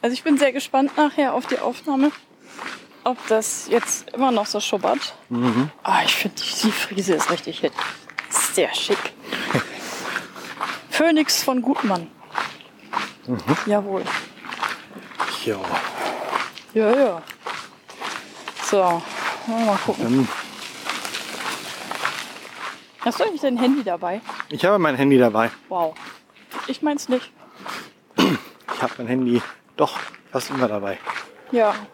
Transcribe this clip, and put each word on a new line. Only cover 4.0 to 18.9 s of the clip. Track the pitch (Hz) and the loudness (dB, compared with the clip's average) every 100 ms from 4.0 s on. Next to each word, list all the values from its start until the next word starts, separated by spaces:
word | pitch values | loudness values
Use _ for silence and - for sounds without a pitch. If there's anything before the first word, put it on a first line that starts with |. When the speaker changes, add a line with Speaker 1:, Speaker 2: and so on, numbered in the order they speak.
| - | -4
Speaker 1:
immer | 233 262 | 0 2
noch | 233 208 | 4 0
so | 208 | -2
schubbert. | - 202 196 269 - - - | 0 0 2 0 -2 -10 -4
Speaker 2:
Mhm. | 120 123 113 147 - | 0 2 4 0 -2
Speaker 1:
Ah, | - - - | 2 2 4
ich | - | 0
finde, | 196 - | -2 -4
die, | - - 220 | -6 0 0
die | |
Frise | 190 - 196 185 156 | 0 -4 -2 2 2
ist | 151 | 2
richtig | 175 - 160 | 0 -4 -2
hit. | 160 - - - - - - | -2 -2 -8 -8 -10 -12 -4
Sehr | - - - 139 | -2 0 2 0
schick. | - - 202 - - - - - | 0 0 -2 -2 -10 -8 -6 -2
<laughs> | - - - - - - - - - - - - - - | -2 -2 -10 -10 -8 -6 -6 -8 -14 -14 -8 -8 -8 -4
Phoenix | - 320 311 302 - | 2 6 6 4 2
von | - 254 | 2 2
Gutmann. | 240 277 214 185 170 - - - - - - - - - - - - | 2 2 2 0 -4 -16 -8 -6 -6 -10 -20 -20 -8 -6 -6 -10 -6
Speaker 2:
Mhm. | 120 - 160 - | -4 0 0 2
Speaker 1:
Jawohl. | 208 202 196 - - - - - - - - - - - - - - 117 | 0 0 -4 -4 -6 -8 -16 -14 -6 -6 -6 -12 -18 -16 -6 -6 -4 -4
Speaker 2:
Ja. | 101 76 - - - - - - - - - - | -4 -4 -4 -4 -6 -6 -6 -4 -4 -4 -10 -2
Speaker 1:
Ja, | 220 214 254 | 2 4 6
ja. | 254 170 - - - - - - - - - - - - - - | 4 2 -10 -14 -10 -10 -12 -20 -20 -10 -8 -8 -12 -16 -14 -8
So, | - 202 180 | 0 4 4